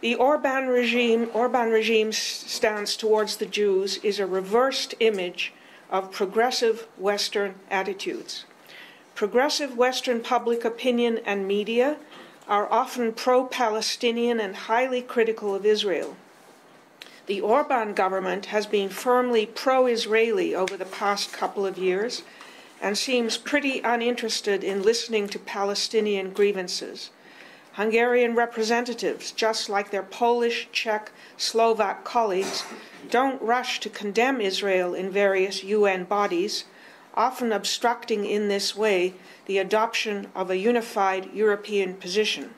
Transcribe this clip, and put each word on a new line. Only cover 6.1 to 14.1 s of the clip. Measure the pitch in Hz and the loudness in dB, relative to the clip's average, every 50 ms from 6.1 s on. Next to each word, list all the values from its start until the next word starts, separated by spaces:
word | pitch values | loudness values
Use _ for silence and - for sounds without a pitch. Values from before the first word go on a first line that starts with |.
progressive | - - 208 185 196 220 226 254 240 - 247 226 226 220 - - - - | -4 -4 -4 -2 2 2 2 2 2 2 2 0 0 0 -4 -16 -14 -4
Western | 185 202 208 202 196 - - 214 202 196 190 - - - | -2 -2 0 0 -2 -2 -2 -2 -2 -2 -4 -10 -10 -4
attitudes. | 196 190 190 196 196 - - 185 - - - - - - - - - - - - - - - - - - - - - | -4 -2 -2 -2 -6 -6 -6 -8 -8 -8 -10 -12 -14 -14 -14 -18 -20 -20 -20 -20 -20 -20 -20 -20 -20 -20 -20 -18 -6
Progressive | - 220 202 190 240 254 302 294 - 294 277 240 | -4 -4 0 2 2 2 2 0 -2 -4 -4 0
Western | 233 247 247 254 254 - 262 247 233 | 2 2 2 2 -2 -2 -2 -2 -2
public | 226 - 254 240 226 226 233 233 - | -2 0 -2 0 2 0 -2 0 -2
opinion | 233 233 - - 254 240 240 240 240 233 220 - | -4 -4 -2 -2 0 2 2 2 2 0 -2 -2
and | - 202 202 196 190 | -2 -4 -2 -2 0
media | 202 202 208 190 226 233 247 277 302 294 - - - - - - - - - - | 0 0 0 0 2 2 2 2 0 -4 -8 -20 -20 -20 -20 -20 -20 -20 -6 0
are | 208 208 208 - | 0 0 2 2
often | - 233 254 254 - 247 240 226 220 | 2 2 0 0 -2 -2 -2 -2 -2
pro-Palestinian | - - 254 254 247 262 262 - - 247 220 214 220 214 - - - - 240 | -2 0 4 4 4 4 0 -2 -2 0 0 0 -2 -2 -4 -4 -2 -2 -2